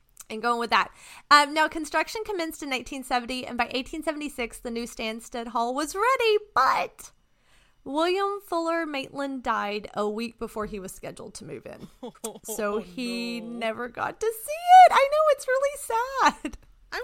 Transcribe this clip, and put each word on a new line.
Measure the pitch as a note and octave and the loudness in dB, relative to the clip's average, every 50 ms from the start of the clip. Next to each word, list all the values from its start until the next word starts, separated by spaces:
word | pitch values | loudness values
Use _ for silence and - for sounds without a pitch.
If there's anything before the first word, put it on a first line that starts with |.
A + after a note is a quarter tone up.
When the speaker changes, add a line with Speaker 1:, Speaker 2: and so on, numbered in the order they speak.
| _ _ _ - - - | _ _ _ -20 -16 -14
Speaker 1:
and | A3 A3 | -8 -4
going | A3+ A#3+ A#3+ A#3 | -2 -2 0 0
with | A#3 G#3 | 0 2
that. | A#3 F#3+ F3+ - - - - - - - - - | 2 2 2 0 -6 -20 -20 -20 -20 -4 4 6
Um, | D4 D4 D4 C#4 D4+ | 8 8 8 6 4
now, | D#4 D#4 | 2 2
construction | D#4+ - E4 D4+ - - D#4 D#4 - - A4 G#4+ | 2 0 -4 -4 -2 0 0 0 -2 -4 -8 -6
commenced | - G#4 F4 D#4+ D#4+ D#4 - | -6 -4 -4 -4 -4 -6 -8
in | D#4 C#4 | -6 -6
nineteen | C4+ B3+ B3 - D4 C4+ B3 | -4 -6 -6 -8 -10 -10 -4
seventy, | - B3+ B3 A#3+ A#3 B3+ B3+ B3 | -2 -2 -2 -2 -4 -6 -8 -8
and | - A#3+ | -6 -4
by | A#3+ A#3+ - | -4 -2 -2
eighteen | - C4 B3+ - - D#4 D4+ | -2 -4 -4 -6 -8 -8 -6
seventy-six, | D#4+ D4+ D4+ D4+ C#4+ - - A#3 A3 - - | -4 -4 -4 -6 -8 -6 -6 -8 -8 -8 -10
the | - B3 | -10 -8
new | A#3 A#3 A#3 | -6 -6 -8
Stanstead | A3 - - A3+ A3 A3 A#3 - - - A#3 A#3 | -8 -8 -8 -8 -6 -8 -8 -10 -10 -10 -10 -8
Hall | A#3 A#3 A#3 A#3 A#3+ B3+ | -4 -2 -2 0 0 0
was | C#4+ D#4 D4 - | -2 -4 -2 -2
ready, | F#4+ A4 B4 C5+ B4+ A#4 A4 G#4 G#4 - - - | 0 2 2 2 4 4 4 2 2 0 0 0
but | - C4 - - - - - - - - - _ _ _ _ _ _ _ _ _ _ _ _ _ _ - | 2 2 4 2 0 -2 -6 -8 -16 -20 -20 _ _ _ _ _ _ _ _ _ _ _ _ _ _ -10
William | C4+ C4+ D#4 E4 F4+ F4+ G4 G4+ G4 G4+ G4 - | -4 -2 0 2 2 2 0 0 -2 -4 -6 -6
Fuller | - F4 E4 E4 E4 E4+ E4 E4 | -4 -4 -2 -2 0 -2 -2 -2
Maitland | D4+ D4 C4+ C4 - - C#4 C#4 C#4 C4+ B3+ | -4 -6 -8 -8 -8 -6 -6 -6 -6 -6 -6
died | A#3 B3+ A3 G#3 G#3 G3+ G3+ G#3+ G3 - - | -4 -2 -2 -2 -2 -4 -6 -8 -8 -8 -4
a | - G#3 | -4 -2
week | G#3 G#3 A3+ A#3 A#3 - | -2 -2 -4 -6 -8 -8
before | - A#3 G#3+ - A3 G#3 | -10 -10 -8 -6 -6 -8
he | E3+ G#3+ G3 | -6 -8 -10
was | F#3 F#3 | -12 -12
scheduled | - - - - F3+ - - - - | -14 -14 -14 -14 -14 -14 -16 -16 -16
to | - - | -16 -16
move | D3+ C#3+ A2 - | -14 -14 -14 -14
in. | - - - - - - _ B3+ | -16 -16 -18 -18 -20 -18 _ -16
Speaker 2:
<laughs> | A3+ - - - A3 G3+ G#3+ - | -16 -14 -12 -14 -14 -14 -12 -12
Speaker 1:
So | - G#3+ A#3+ G#3+ G#3 G#3 | -10 -6 -4 -2 -2 -2
Speaker 2:
Oh, | A3 | -4
Speaker 1:
he | - - - C4 B3 A#3+ A#3+ A#3 A#3 A#3+ A#3 A#3 | -6 -8 -8 -8 -6 -4 -4 -4 -6 -6 -8 -8
Speaker 2:
no. | A3+ A#3 A#3 | -10 -10 -8
Speaker 1:
never | A#3 A#3 A3 A3 A3+ A#3+ | -6 -4 -4 -4 -6 -8
got | A#3+ - - - - - - | -10 -8 -6 -6 -6 -4 -4
to | G#4+ | -4
see | A4+ A4 - - D5 D5+ E5 F5 F5 F#5 F#5 F5+ E5 | -4 -4 -4 -8 -10 -10 0 6 10 12 12 12 12
it. | - | 10
I | - C#5 C#5 | 6 4 4
know, | D5 D#5 D#5 D5+ | 4 4 4 4
it's | C5+ C#5+ - | 4 2 0
really | C5 B4+ C5+ C#5+ C#5 D5 C5+ | 0 0 2 0 0 -2 -4
sad. | - - A4+ A4+ A#4+ C5+ C5+ B4+ F#4+ D4 - - - C4+ - - - - - _ _ - | -6 -2 -2 -2 -2 -2 0 2 2 2 2 0 -6 -12 -12 -14 -20 -20 -20 _ _ -10
Speaker 2:
I'm | - G4 | -10 -10